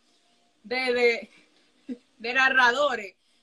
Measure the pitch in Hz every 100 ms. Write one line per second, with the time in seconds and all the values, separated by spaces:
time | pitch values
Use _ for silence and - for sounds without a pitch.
0 | _ _ _ _ _ _ 208 254 254 247
1 | 240 226 - _ _ _ _ _ - 240
2 | _ _ 226 254 262 262 247 247 294 233
3 | 196 _ _ _